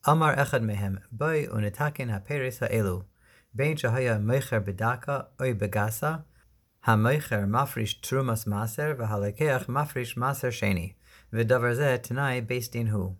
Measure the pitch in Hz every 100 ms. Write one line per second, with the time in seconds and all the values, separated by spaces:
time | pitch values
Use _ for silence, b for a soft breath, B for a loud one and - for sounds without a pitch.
0 | - 160 156 135 139 131 110 101 98 95
1 | - 110 151 160 147 110 104 101 147 147
2 | 127 104 - 143 131 123 - 113 101 90
3 | - b b b b 110 143 156 120 120
4 | 127 107 104 131 135 113 101 95 110 120
5 | - 139 - _ 131 110 101 104 104 110
6 | 151 160 151 b b _ _ _ - 107
7 | 113 147 147 110 101 113 139 - 107 -
8 | - 131 131 110 - 101 110 110 151 139
9 | 110 104 101 101 156 131 - 127 147 127
10 | 120 - 127 139 127 113 107 92 87 -
11 | B B B 110 113 127 120 120 143 127
12 | - 123 139 127 110 123 117 120 117 107
13 | 92 92